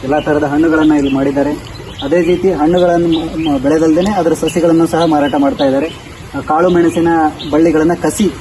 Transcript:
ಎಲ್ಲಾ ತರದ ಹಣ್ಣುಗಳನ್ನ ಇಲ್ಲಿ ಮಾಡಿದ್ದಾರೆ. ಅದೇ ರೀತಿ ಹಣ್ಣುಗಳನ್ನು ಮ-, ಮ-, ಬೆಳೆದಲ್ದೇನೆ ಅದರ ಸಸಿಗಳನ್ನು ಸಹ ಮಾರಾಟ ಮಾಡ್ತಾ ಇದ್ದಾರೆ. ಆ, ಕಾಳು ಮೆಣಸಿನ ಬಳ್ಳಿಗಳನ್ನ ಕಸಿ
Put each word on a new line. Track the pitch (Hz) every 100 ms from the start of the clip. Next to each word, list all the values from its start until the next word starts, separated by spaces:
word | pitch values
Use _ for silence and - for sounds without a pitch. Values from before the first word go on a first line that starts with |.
ಎಲ್ಲಾ | 127 151
ತರದ | 156 147
ಹಣ್ಣುಗಳನ್ನ | 147 143 165 160 156
ಇಲ್ಲಿ | 151 139
ಮಾಡಿದ್ದಾರೆ. | 135 139 139 143 151 - - - -
ಅದೇ | 139 170
ರೀತಿ | 170 175 185
ಹಣ್ಣುಗಳನ್ನು | 156 151 180 175 170 170
ಮ-, | 160 160 - 160
ಮ-, | 139
ಬೆಳೆದಲ್ದೇನೆ | 135 156 160 160 190
ಅದರ | 208 170
ಸಸಿಗಳನ್ನು | 160 160 175 165 160 165
ಸಹ | -
ಮಾರಾಟ | 165 151 143 147
ಮಾಡ್ತಾ | 143 -
ಇದ್ದಾರೆ. | 277 269 320 - - - -
ಆ, | 277
ಕಾಳು | - 156 180
ಮೆಣಸಿನ | 175 165 170 165 165 156 - 151
ಬಳ್ಳಿಗಳನ್ನ | 147 165 151 156
ಕಸಿ | 175 - - 202 -